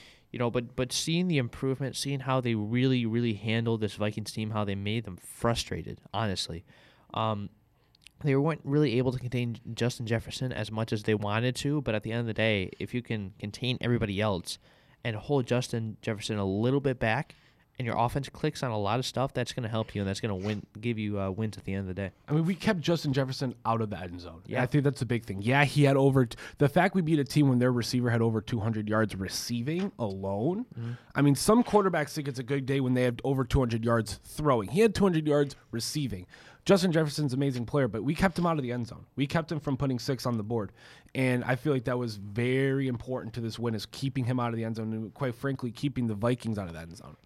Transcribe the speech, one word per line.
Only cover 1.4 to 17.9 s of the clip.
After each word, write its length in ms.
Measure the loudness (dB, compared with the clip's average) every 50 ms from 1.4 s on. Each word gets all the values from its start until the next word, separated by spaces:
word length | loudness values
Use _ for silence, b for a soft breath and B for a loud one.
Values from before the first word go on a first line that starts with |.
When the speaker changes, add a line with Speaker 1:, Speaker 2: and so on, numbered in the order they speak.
| 0 -2 -4 -4 -2 -2 -2 -2 -4 -6 -6
Speaker 1:
seeing 240 | -6 -4 -4 -4 -4
how 220 | -2 0 0 2
they 160 | 2 2 0
really, 500 | 0 0 0 2 2 4 4 4 2 2
really 280 | 2 0 2 2 0 0
handled 480 | -2 0 0 0 2 2 2 0 0
this 120 | 0 -4 -2
Vikings 380 | -2 -2 -2 -2 -4 -8 -8
team, 180 | -6 -6 -4 -2
how 140 | -2 -2 -2
they 100 | -2 -2
made 300 | -4 -2 -2 -2 -2 -4
them 120 | -6 -12
frustrated, 840 | -14 -16 -18 -8 0 0 2 2 0 -2 -4 -6 -6 -6 -8 -12 -12 _ -6
honestly. 520 | -4 -2 -2 0 -2 -2 -4 -6 -8 -12 -12 b b b b b b b b b -4
Um, 360 | -2 -2 0 -2 -4 -6 -10 -14 _ _ _ _ _ _ _ _ _ _ -20 _ _ 0
they 120 | 2 4
weren't 240 | 4 4 2 0 -2 -2
really 340 | 0 4 4 4 4 4 2
able 140 | 2 2
to 60 | -2 -2
contain 400 | -6 -4 -2 -2 -2 -2 -4 -8 -10 -12 -2
Justin 320 | 0 0 0 0 -2 -2
Jefferson 460 | 0 0 -2 -2 -6 -6 -6 -6 -4
as 180 | -4 -4 -6 -4
much 220 | -2 -4 -2 -2
as 100 | -2 -2 2
they 100 | 2 2
wanted 400 | 2 2 0 0 0 0 0 -2
to, 260 | -2 -2 0 -2 0
but 120 | 0 -2 -2
at 80 | -2
the 100 | -2 -4
end 80 | -4 -2
of 60 | -2
the 80 | -2 0
day, 360 | 2 2 2 4 2 0 -2 -6 -8
if 160 | -8 -4 -4
you 80 | -6
can 300 | -4 -4 -6 -6 -6 -8 -10 -10
contain 400 | -10 -10 -8 -4 -4 -2 -2 -2
everybody 400 | 0 0 2 2 0 0 0 0
else 380 | 0 0 0 -2 -4 -8 -10 -12 b b b b b b b b -6
and 120 | -6 -6
hold 300 | -6 -2 0 0 0 2
Justin 500 | 2 0 0 0 -2 -4 -4 -4 -4 -8 -6
Jefferson 360 | -4 -4 -4 -4 -4 -4 -2 0
a 60 | 0
little 360 | 0 2 2 2 2 2 2
bit 180 | 0 0 -2 0
back, 360 | 0 0 0 0 -2 -6 -12 b b b b b b b _ -6
and 80 | -4
your 100 | -2